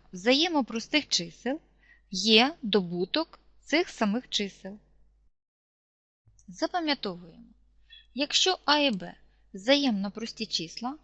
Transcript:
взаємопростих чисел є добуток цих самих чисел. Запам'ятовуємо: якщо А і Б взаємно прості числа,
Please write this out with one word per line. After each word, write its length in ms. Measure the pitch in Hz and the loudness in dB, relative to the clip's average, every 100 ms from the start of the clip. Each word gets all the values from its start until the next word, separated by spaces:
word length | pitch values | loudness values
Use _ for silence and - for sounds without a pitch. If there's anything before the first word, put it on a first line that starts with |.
| - | -16
взаємопростих 920 | 185 190 269 339 311 240 226 - 302 269 | -2 2 2 2 0 -2 -6 -2 -2 0
чисел 520 | - 170 - 240 294 - _ _ - _ | -2 -4 -6 -4 -4 -8 _ _ -20 _
є 440 | 185 202 220 254 339 | -2 6 6 6 0
добуток 800 | 220 208 175 175 185 302 330 - _ - | 0 0 0 -2 -2 -2 -4 -10 _ -20
цих 280 | - 302 370 | 0 0 0
самих 400 | - 214 220 - | -2 -2 -2 -4
чисел. 500 | - 202 - 190 208 _ _ _ _ _ _ _ _ _ _ _ _ _ _ _ _ - | -4 -6 -8 -16 -16 _ _ _ _ _ _ _ _ _ _ _ _ _ _ _ _ -20
Запам'ятовуємо: 960 | 180 320 359 311 277 214 175 175 - - - _ _ _ - _ | -6 -4 -2 -2 -2 -4 -10 -14 -20 -20 -20 _ _ _ -20 _
якщо 460 | - 285 - 370 370 - | -6 -2 2 2 0 2
А 120 | 294 | 2
і 140 | 285 | 2
Б 220 | 202 175 - - _ _ | 0 -6 -16 -20 _ _
взаємно 580 | 196 196 285 277 202 202 | -6 2 4 4 0 -2
прості 340 | 214 226 - 220 | -6 -10 -8 -6
числа, 520 | - 165 - 240 302 | -6 -6 -8 -10 -10